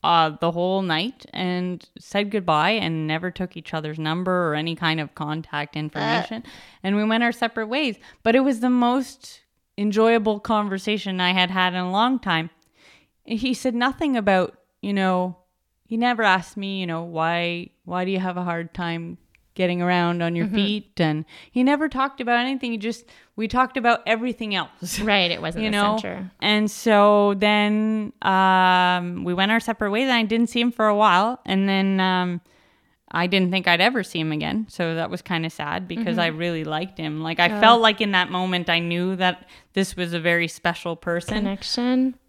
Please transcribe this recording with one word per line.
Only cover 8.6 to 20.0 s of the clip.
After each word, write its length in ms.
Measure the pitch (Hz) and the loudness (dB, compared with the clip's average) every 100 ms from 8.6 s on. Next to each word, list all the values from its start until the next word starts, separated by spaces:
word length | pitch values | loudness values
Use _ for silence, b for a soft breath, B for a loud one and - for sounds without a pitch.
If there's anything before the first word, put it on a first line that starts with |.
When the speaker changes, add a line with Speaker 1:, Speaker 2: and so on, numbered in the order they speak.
| 247 | 2
Speaker 1:
most 720 | 247 240 262 254 - - - _ _ _ - | 2 2 2 -2 -10 -20 -20 _ _ _ -6
enjoyable 600 | 202 208 220 233 214 208 | -2 2 4 4 2 -2
conversation 800 | 202 214 208 190 190 208 196 185 | -2 -2 0 -4 -4 -4 -4 -2
I 140 | 180 | 0
had 160 | 185 180 | 2 0
had 240 | 185 180 | 2 0
in 60 | 180 | 0
a 120 | 180 | -2
long 280 | 190 233 262 | 0 2 0
time. 320 | - 165 160 _ _ b b b b b - | 0 -2 -2 _ _ b b b b b -8
He 300 | 220 254 254 | -4 -2 -2
said 180 | 262 | -2
nothing 420 | 240 247 269 320 254 | 0 -2 0 0 0
about, 400 | 202 190 180 - _ _ | 2 2 2 -6 _ _
you 120 | 202 | -4
know, 440 | 202 190 185 185 175 _ _ _ _ _ | 0 2 0 -2 -8 _ _ _ _ _
he 100 | 226 | -2
never 260 | 240 233 | 0 2
asked 320 | 214 185 170 - | 2 2 0 -10
me, 220 | 196 196 | -6 -6
you 80 | 180 | -4
know, 160 | 165 | -6
"Why, 680 | 170 165 165 170 170 170 175 _ | -6 -2 -2 0 -2 -6 -10 _
why 220 | - 175 185 | -8 -4 -2
do 60 | |
you 80 | 190 | -2
have 180 | 185 180 | -2 -4
a 60 | |
hard 300 | 175 170 170 | -4 -6 -8
time 460 | - 175 170 170 175 _ _ _ | -8 -6 -6 -8 -14 _ _ _
getting 280 | - 180 175 | -2 0 0
around 400 | 175 180 | 2 2